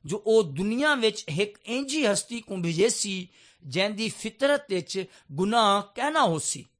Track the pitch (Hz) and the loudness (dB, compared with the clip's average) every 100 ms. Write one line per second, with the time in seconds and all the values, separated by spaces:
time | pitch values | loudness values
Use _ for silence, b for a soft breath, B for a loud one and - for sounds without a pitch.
0 | 151 202 214 220 175 139 202 233 302 277 | -6 -4 4 4 4 -2 -2 2 2 2
1 | 220 214 - 147 208 - - 247 277 302 | 0 -2 -8 -4 -4 -6 -6 -6 -2 0
2 | 240 196 - 233 - 190 170 165 226 - | 2 0 -4 -12 -8 -4 -2 2 2 2
3 | 202 190 180 b b b 143 143 202 208 | -4 -6 -8 b b b -6 -2 -2 -2
4 | 220 - 220 - 277 285 285 185 - 190 | -6 -6 -10 -2 0 0 0 -6 -4 -8
5 | 185 b b 143 196 233 208 202 202 - | -8 b b -4 0 4 4 4 0 -4
6 | 277 311 233 160 - - - | -2 2 2 0 -4 -8 -12